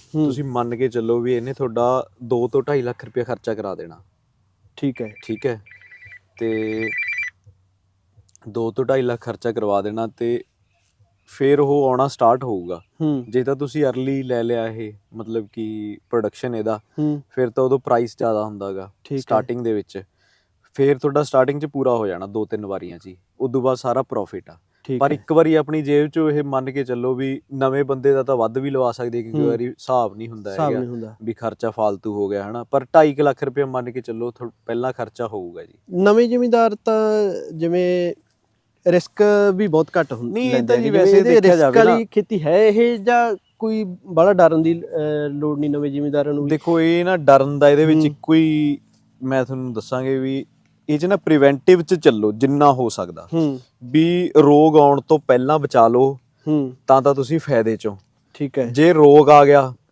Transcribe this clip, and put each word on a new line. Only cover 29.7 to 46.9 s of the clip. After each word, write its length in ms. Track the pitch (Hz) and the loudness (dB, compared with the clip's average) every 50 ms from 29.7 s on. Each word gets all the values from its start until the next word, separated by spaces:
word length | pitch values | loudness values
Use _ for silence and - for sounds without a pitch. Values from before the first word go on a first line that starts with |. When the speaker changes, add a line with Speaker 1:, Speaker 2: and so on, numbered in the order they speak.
| - _ - - 131 123 117 104 98 | -10 _ -8 -4 -2 -2 -2 -2 -6
Speaker 2:
ਨਹੀਂ 140 | 107 113 117 | -10 -16 -14
ਹੁੰਦਾ 220 | 113 107 101 101 | -14 -14 -14 -12
Speaker 1:
ਹਿਸਾਬ 180 | 98 - 156 143 | -8 -4 -4 -4
Speaker 2:
ਹੈਗਾ 100 | 131 127 | -4 -4
Speaker 1:
ਨਹੀਂ 100 | 127 120 | -6 -8
ਹੁੰਦਾ। 260 | 120 117 110 110 110 _ 110 | -10 -12 -12 -14 -16 _ -10
Speaker 2:
ਵੀ 100 | 110 107 | -10 -10
ਖਰਚਾ 360 | _ 117 113 107 - - 113 | _ -8 -10 -10 -6 -8 -8
ਫਾਲਤੂ 440 | 110 117 110 104 101 92 - 110 104 | -6 -2 -4 -4 -4 -4 -8 -8 -6
ਹੋ 160 | 104 101 98 | -4 -4 -4
ਗਿਆ, 200 | 101 98 98 104 | -4 -6 -8 -8
ਹਨਾ। 140 | 113 120 117 | -12 -14 -12
ਪਰ 220 | - - 139 - | -2 -4 -4 -4
ਢਾਈ 300 | - - 165 156 151 139 | 2 2 4 4 4 2
ਕੁ 80 | 139 147 | 0 -2
ਲੱਖ 200 | 143 131 - 147 | -2 -2 -4 -6
ਰੁਪਏ 200 | 139 127 143 139 | -8 -4 -6 -6
ਮੰਨ 280 | 131 131 127 123 123 | -4 -4 -8 -8 -8
ਕੇ 100 | 117 127 | -10 -12
ਚੱਲੋ 300 | 113 - 113 113 120 123 | -10 -10 -10 -8 -8 -10
ਥੋ-, 200 | 117 _ 123 117 _ _ _ | -10 _ -16 -18 _ _ _
ਪਹਿਲਾਂ 280 | - 117 120 123 131 123 | -10 -8 -6 -6 -6 -6
ਖਰਚਾ 340 | - 120 - _ - 120 110 | -8 -10 -12 _ -10 -10 -8
ਹੋਊਗਾ 360 | 110 101 90 87 85 - - | -8 -10 -12 -12 -14 -18 -20
ਜੀ। 100 | - _ _ _ _ | -20 _ _ _ _
Speaker 1:
ਨਵੇਂ 380 | 180 175 190 208 208 226 240 233 | -4 0 2 4 4 4 2 2
ਜ਼ਿਮੀਂਦਾਰ 460 | 240 247 247 240 226 233 226 226 208 | 2 0 0 0 2 2 2 2 0
ਤਾਂ 580 | - - 226 220 220 214 214 214 214 208 196 170 90 71 - 160 | -4 -4 -2 -2 0 0 0 0 0 -2 -2 -4 -6 -10 -12 -10
ਜਿਵੇਂ 600 | 160 165 170 175 180 180 180 180 180 175 175 - _ _ _ _ _ _ _ _ _ _ _ _ _ - 180 | -6 -4 -2 -2 0 0 0 0 -2 -2 -4 -6 _ _ _ _ _ _ _ _ _ _ _ _ _ -2 2
ਰਿਸਕ 360 | 175 180 - - _ - 208 208 208 202 202 202 190 | 2 2 0 -2 _ 0 2 4 4 4 4 2 2
ਵੀ 140 | 185 214 196 | 2 0 0
ਬਹੁਤ 200 | 151 156 160 - - 180 | 2 0 0 2 0 -2
ਘੱਟ 140 | 160 - - | -2 -2 -4
ਹੁੰਦਾ 200 | 117 120 120 185 | -10 -8 -8 -6
Speaker 2:
ਨਹੀਂ, 140 | 226 254 254 | -4 -4 -4
ਇਹ 60 | 247 | -2
Speaker 1:
ਲੈਂਦੇ 140 | - 233 226 | -4 0 0
Speaker 2:
ਤਾਂ 80 | 240 | 0
Speaker 1:
ਆ 20 | 240 | 2
Speaker 2:
ਜੀ 60 | 226 | 2
Speaker 1:
ਕਿ 60 | 220 | 2
ਜਿਵੇਂ 100 | - 185 | 2 4
Speaker 2:
ਵੈਸੇ 180 | 185 196 196 196 | 4 6 6 6
Speaker 1:
ਇਹਦੇ 120 | 196 240 | 6 6
Speaker 2:
ਦੇਖਿਆ 220 | 247 226 190 190 | 4 6 6 6
Speaker 1:
ਰਿਸਕ 80 | 175 160 | 6 6
Speaker 2:
ਜਾਵੇ 240 | 151 135 123 233 220 | 4 4 6 6 6
ਨਾ 80 | 185 | 6
Speaker 1:
ਵਾਲੀ 140 | 180 226 226 | 4 2 0
ਖੇਤੀ 380 | - - 214 202 - 220 175 151 | -2 -2 -2 -2 -2 -4 -4 0
ਹੈ 240 | 147 170 196 220 220 | 2 2 4 4 4
ਇਹ 320 | 208 220 233 240 240 214 | 4 4 2 2 0 -2
ਜਾਂ 360 | 190 240 240 240 240 233 208 - _ _ _ - | -2 0 2 2 2 0 -2 -6 _ _ _ -8
ਕੋਈ 240 | 226 220 220 220 214 185 180 - _ | -6 -4 -2 -4 -4 -6 -8 -14 _
ਬਾਹਲਾ 280 | 196 175 160 170 196 202 | -6 2 2 4 4 6
ਡਰਨ 280 | 180 170 160 160 160 | 6 6 4 6 4
ਦੀ, 200 | 160 165 170 170 | 2 0 0 -2
ਅਹ, 480 | - - - 160 151 151 151 147 147 147 | -4 -8 -6 -6 -4 -2 -4 -4 -4 -4
ਲੋੜ 300 | 143 147 147 151 147 143 | -6 -4 -4 -4 -2 -2
ਨਹੀਂ 100 | 147 147 | -2 -2
ਨਵੇਂ 220 | 143 147 147 143 | -2 -2 -4 -4
ਜ਼ਿਮੀਂਦਾਰਾਂ 420 | 139 143 147 147 143 147 143 147 147 | -4 -4 -6 -2 -2 -2 -2 -2 -2
ਨੂੰ 100 | 143 143 | -4 -2
ਵੀ? 60 | 139 | -2
Speaker 2:
ਦੇਖੋ, 300 | 160 147 - 170 170 165 | -4 -4 -2 -2 0 2
ਇਹ 260 | 160 165 | 2 2